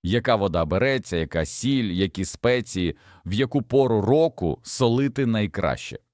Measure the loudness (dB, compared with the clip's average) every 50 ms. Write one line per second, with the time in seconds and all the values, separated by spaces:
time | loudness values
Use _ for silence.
0 | -2 0 -2 0 2 2 2 2 2 2 2 0 0 2 0 0 2 0 0 -2
1 | -4 -4 -2 -2 -2 -2 -2 -2 -2 -2 -4 -4 -2 0 0 0 0 0 0 0
2 | 0 -2 -2 -4 -6 -6 -6 -2 0 0 0 0 -2 -4 -4 -2 -2 -2 -2 _
3 | _ -20 -20 -16 _ -6 -2 -2 -2 0 0 -2 -2 _ 2 4 4 4 2 2
4 | 4 4 4 4 4 0 0 -2 -2 -2 -2 -4 _ -10 -2 0 2 2 2 2
5 | 0 0 0 -2 -2 0 0 0 -2 -2 -2 -2 -2 -2 -2 -4 -8 -14 -14 -16
6 | _ _